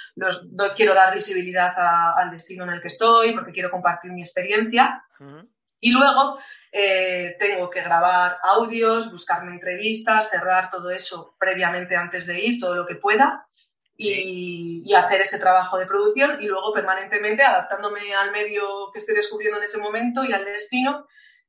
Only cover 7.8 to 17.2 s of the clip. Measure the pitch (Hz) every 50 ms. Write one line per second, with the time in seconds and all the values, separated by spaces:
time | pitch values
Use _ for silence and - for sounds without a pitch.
7.8 | 170 175 170 170 170 180 185 180 180 175 165 - - - 202 233 233 226 233 233
8.8 | 226 226 226 226 226 - 175 - - - 180 170 180 180 175 175 - 185 180 185
9.8 | 208 220 220 - - 226 220 220 220 - - 175 170 185 185 185 185 - - 180
10.8 | 175 180 180 185 180 - 180 170 156 - _ - 190 190 185 185 185 170 175 180
11.8 | 180 180 185 175 175 180 - 180 170 170 175 180 202 226 247 240 - 180 180 180
12.8 | 175 - 175 - - 202 214 214 269 302 294 - - _ _ _ _ _ _ _
13.8 | _ _ _ - 220 208 202 190 190 190 180 180 180 175 175 170 170 170 170 170
14.8 | - 190 202 185 175 - 196 190 190 190 - - 190 185 185 185 185 185 190 185
15.8 | 185 185 190 202 208 214 214 254 277 285 294 - 208 208 190 190 196 214 214 214
16.8 | 185 - 190 190 190 190 208 208